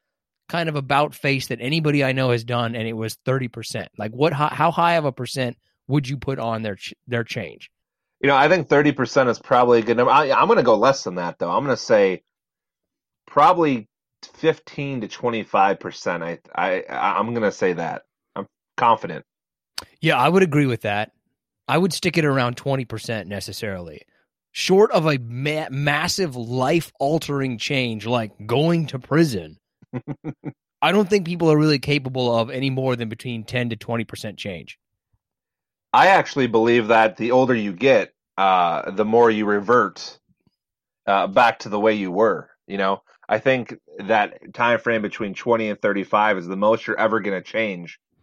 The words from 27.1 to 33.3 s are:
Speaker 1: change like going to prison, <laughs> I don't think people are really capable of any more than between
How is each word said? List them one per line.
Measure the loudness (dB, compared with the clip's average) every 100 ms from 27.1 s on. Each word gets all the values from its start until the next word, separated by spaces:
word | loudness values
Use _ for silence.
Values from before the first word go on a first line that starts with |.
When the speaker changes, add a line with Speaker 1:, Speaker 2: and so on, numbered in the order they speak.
| -2 -2 -4 -4 -4
Speaker 1:
change | -4 -2 -2 -4 -2
like | -2 -4 -8 -2
going | 0 2 2 -2
to | -8
prison, | -2 2 2 0 -8 -16 _ _ _
<laughs> | -12 -10 -12 -12 -12 -14 -16 _ _
I | 0
don't | 2 2
think | 0
people | -2 0 2
are | 4
really | 4 2
capable | 0 -2 -2 -2 0 0
of | 0
any | -2 -2
more | -2 -2 -2
than | -4
between | -10 -10